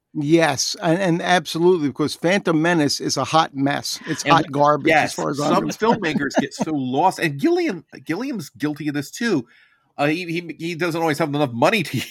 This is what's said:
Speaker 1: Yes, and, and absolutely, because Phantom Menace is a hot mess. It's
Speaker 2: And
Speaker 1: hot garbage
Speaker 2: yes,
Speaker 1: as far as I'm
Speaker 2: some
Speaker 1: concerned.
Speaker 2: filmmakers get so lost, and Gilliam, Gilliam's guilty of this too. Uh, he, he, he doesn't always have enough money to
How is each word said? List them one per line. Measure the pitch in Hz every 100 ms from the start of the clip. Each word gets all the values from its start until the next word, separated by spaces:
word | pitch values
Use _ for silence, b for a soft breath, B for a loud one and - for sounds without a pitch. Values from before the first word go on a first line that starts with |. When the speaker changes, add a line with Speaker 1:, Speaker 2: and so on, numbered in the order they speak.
| _
Speaker 1:
Yes, | 151 147 165 156 131 - -
and, | 175 170
and | 190 165
absolutely, | 185 180 151 160 175 180 147
because | 120 147
Phantom | - 165 196 190 160
Menace | 165 175 143 -
is | 151 143
a |
hot | 127 160 160 135
mess. | 139 139 - - -
It's | 151 -
Speaker 2:
And |
Speaker 1:
hot | 165 -
garbage | 139 147 147 139
Speaker 2:
yes, | 156 135
Speaker 1:
as |
far | - 156
as | 143
I'm | 147
Speaker 2:
some | 185 156
Speaker 1:
concerned. | - 220 226
Speaker 2:
filmmakers | 175 147 143 -
get | 139
so | - 170
lost, | 151 127 135 185 -
and | 165 139
Gilliam, | 277 349 330 180 - -
Gilliam's | 131 170 269 226 143
guilty | - 180 147 151
of | 143
this | 139
too. | - 240 165 - b b b b -
Uh, | 143
he, | 160 175
he, | 165 170 139
he | 165 170
doesn't | 175 165
always | 165 139
have | 160
enough | 143 147
money | 117 160 196
to | - 135 -